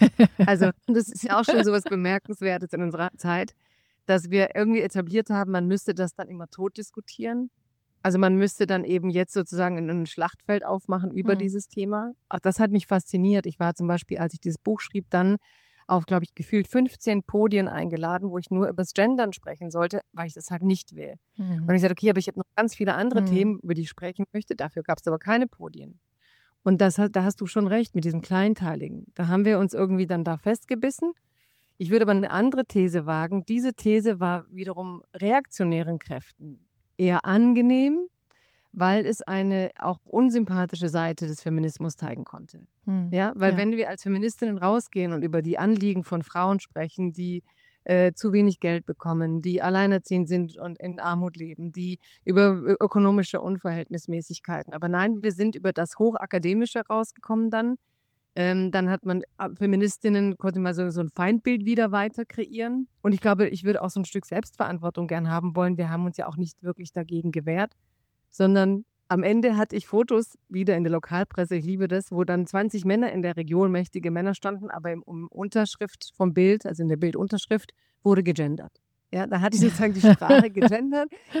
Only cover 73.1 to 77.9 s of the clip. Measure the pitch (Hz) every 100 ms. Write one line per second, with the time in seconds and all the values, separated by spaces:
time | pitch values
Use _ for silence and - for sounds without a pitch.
73.1 | 190 175 170 160 170 190 180 180 180 170
74.1 | 170 190 190 202 196 202 - 165 170 -
75.1 | 170 170 - 196 220 208 - 208 - -
76.1 | _ 185 165 185 214 202 160 165 151 170
77.1 | - 190 208 - 214 - _ _